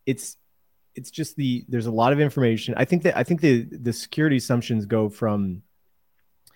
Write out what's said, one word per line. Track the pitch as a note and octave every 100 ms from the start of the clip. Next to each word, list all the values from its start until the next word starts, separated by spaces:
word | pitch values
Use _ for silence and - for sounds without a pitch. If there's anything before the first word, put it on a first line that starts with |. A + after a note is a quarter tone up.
| -
it's, | C3 - - _ _ _ _ _ -
it's | B2+
just | - D3+ -
the, | C#3 B2 -
there's | B2 A2+
a |
lot | A2 A#2+
of | C#3+
information. | D3 C#3 B2 A2+ - -
I | -
think | F3+
that, | E3+ -
I |
think | - E3+
the, | D#3 A#2+ A#2+
the | - A#2+
security | A2+ - - D#3 C3+
assumptions | - A#2+ - A2+ G2+
go | A2+ G#2+
from | - A2 G#2 F#2+ F2+ - _ _ _ _ _ _ _ _